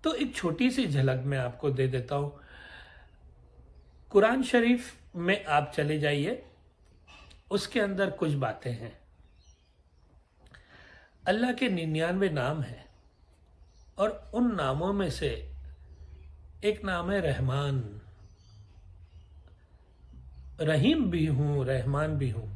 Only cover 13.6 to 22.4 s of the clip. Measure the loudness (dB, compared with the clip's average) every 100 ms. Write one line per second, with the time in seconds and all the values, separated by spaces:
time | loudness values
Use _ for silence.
13.6 | -20 -20 -20 -2 -2 -2 -6 0 0 2
14.6 | 0 0 0 0 -2 -2 -4 -4 -10 -14
15.6 | -16 -18 -20 -20 -20 -20 -20 -20 -20 -2
16.6 | -2 0 -2 -2 0 0 2 0 0 0
17.6 | 0 -2 -4 -12 -18 -20 -20 -20 -20 -20
18.6 | -20 -20 -20 -20 -20 -20 -20 -20 -20 -20
19.6 | -20 -20 -20 -20 -20 -20 -18 -18 -18 -2
20.6 | 0 4 4 4 2 2 2 2 2 0
21.6 | 0 0 0 0 0 0 -2 -4